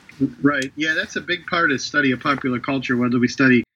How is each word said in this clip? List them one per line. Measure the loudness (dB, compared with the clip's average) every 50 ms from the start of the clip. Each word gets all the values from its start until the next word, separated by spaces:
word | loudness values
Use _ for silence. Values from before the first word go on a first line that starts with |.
| -20 -18 -6 -4 -4 -4 -2 0
Right. | 0 0 0 0 -2 -6 -6
Yeah, | -4 -4 -2 -2
that's | -2 -4 -6 -6 -8
a |
big | -6 -4 -6 -6 -4 -4
part | -2 0 2 2
of | 0 -2
study | -4 -2 -2 0 2 2
of | 0 0
popular | -2 -2 -2 -2 -2 -4 -4 -4
culture, | -4 -4 -4 -4 -2 -2 0
whether | 0 0 2 2 2
we | 2 2
study | 2 4 4 6 6 6 4 0 _